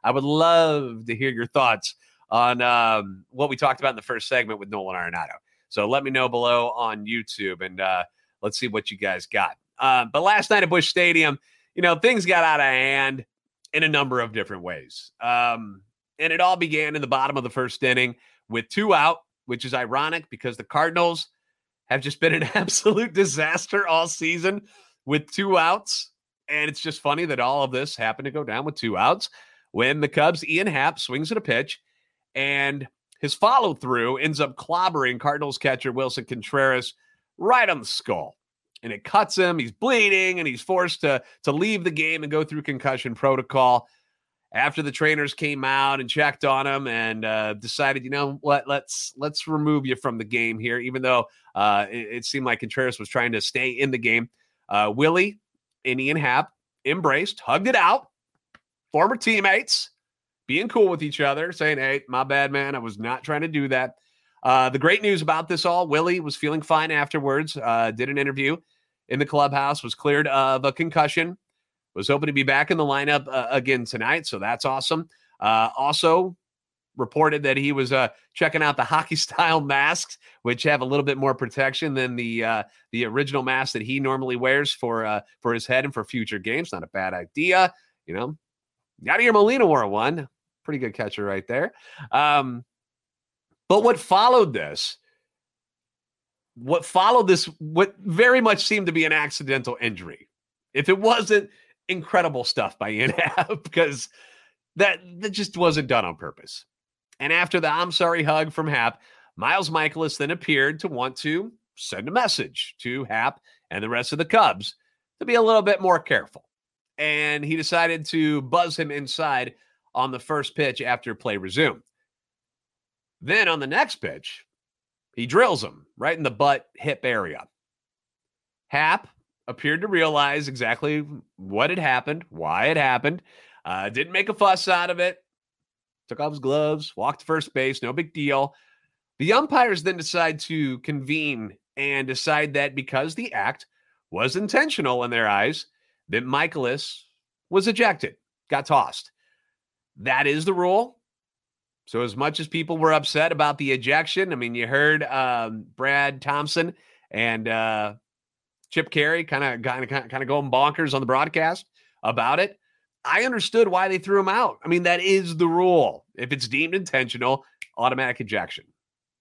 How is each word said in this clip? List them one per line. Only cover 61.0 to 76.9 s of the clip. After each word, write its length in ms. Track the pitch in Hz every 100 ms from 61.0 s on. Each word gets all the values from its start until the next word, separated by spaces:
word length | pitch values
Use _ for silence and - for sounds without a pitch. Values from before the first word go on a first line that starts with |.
each 180 | 151 143
other, 320 | 143 139 170
saying, 280 | 175 151 143
"Hey, 240 | 135 139 -
my 160 | 127
bad, 280 | 135 139 139
man. 240 | 139 139 135
I 40 |
was 200 | 117 101
not 240 | 113 127
trying 180 | 147 151
to 60 | 160
do 200 | 151 139
that." 260 | 131 127 - _ _ _ _ 127
Uh, 240 | 131 127
the 80 | 135
great 240 | 156 208
news 220 | 208 190
about 240 | 151 160 165
this 180 | 170 180
all, 220 | 175 175
Willie 320 | 147 170 180
was 160 | 151 -
feeling 260 | 151 156
fine 300 | 151 160 160
afterwards, 640 | 151 147 160 139 139 156 151
uh, 320 | 117 117 113
did 200 | 110 127
an 100 | 143
interview 360 | 139 139 139 165 _ _ _ _ _
in 80 | 135
the 80 | 143
clubhouse, 560 | 147 143 139 139 147
was 140 | 123 -
cleared 320 | 147 147 147
of 360 | 135 135 131
a 80 | 135
concussion, 640 | 135 170 160 151 170 165 185 _ _ _ _ _ -
was 120 | 101
hoping 200 | 143 151
to 60 |
be 100 | 139
back 260 | 135 135 147
in 80 | 165
the 60 |
lineup, 440 | 147 139 143 147 135
uh, 200 | 131 117
again 360 | 135 123 131 117
tonight, 420 | 117 110 160 156
so 100 | 101
that's 260 | 101 123
awesome. 460 | 139 135 - 160 165 _ _ _
Uh, 300 | 104 110 113 -
also 640 | 139 147 165 165 185 175 _ _ _ _ _